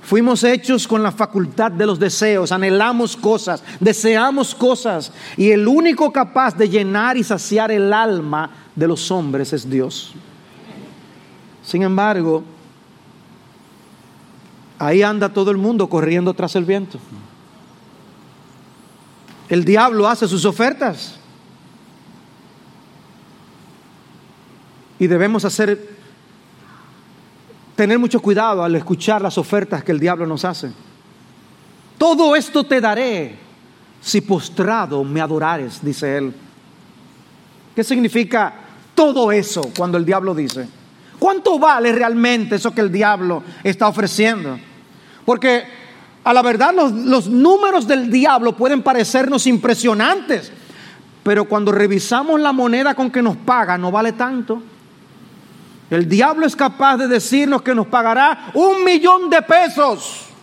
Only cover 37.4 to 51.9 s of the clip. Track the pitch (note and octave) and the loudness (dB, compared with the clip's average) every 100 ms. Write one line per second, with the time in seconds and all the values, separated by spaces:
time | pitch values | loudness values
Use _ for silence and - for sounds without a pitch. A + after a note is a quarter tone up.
37.4 | - - - - A3 B3+ A#3 A#3 G#3+ A#3+ | -20 -20 -14 -6 -2 0 0 0 0 0
38.4 | F#3+ - - - - - D4+ C4+ A3+ G#3 | -2 -4 -20 -20 -8 2 2 4 2 2
39.4 | G3+ F3 C3 - F3 F3 E3+ G3 F#3+ E3 | -2 -6 -6 -4 -2 0 0 -2 -2 -4
40.4 | C#3 C3 A#2+ - - _ - - F#4 G4 | -4 -6 -12 -16 -20 _ -20 -2 -2 0
41.4 | - D#4+ D#4 C4+ A#3 A#3 A#3 A#3 A#3+ A#3+ | 0 2 4 4 2 2 0 2 2 0
42.4 | G#3 G3+ A3+ A3 G#3 F3+ G#3 G3+ F3+ E3+ | 0 -2 -2 -2 -2 2 0 0 -2 -4
43.4 | - - G3 F#3 G#3+ G#3 G3 - A3 A3 | -8 -6 -4 0 0 0 -4 0 0 0
44.4 | D#3 B2+ - - - - - - - A#3+ | -6 -12 -14 -20 -20 -20 -20 -10 -2 0
45.4 | C4 A#3+ A#3+ - - - - - - B3 | 2 0 -2 -20 -20 -20 -20 -8 2 2
46.4 | B3 A3 C4+ F#4 D4 A3 B3+ B3+ F#3 A#3+ | 4 2 2 4 2 0 2 2 2 4
47.4 | D4 G4 G4+ F#4 A3 C#4 A#3+ A#3+ C#4+ C4 | 6 6 4 0 0 0 2 2 4 4
48.4 | A#3 - B3+ C#4 A#3+ B3+ A3 B3+ C4 C4+ | 2 0 0 0 0 0 2 0 0 0
49.4 | C4 A#3 A#3+ A#3 A#3+ G#3 A#3+ F#4+ C4 A#3+ | 2 0 0 0 0 0 0 0 -2 -4
50.4 | - - - - - - - - - G#3 | -4 -20 -20 -20 -20 -20 -20 -8 0 0
51.4 | G#3 G#3+ G3+ G3+ G3+ | 0 0 0 2 2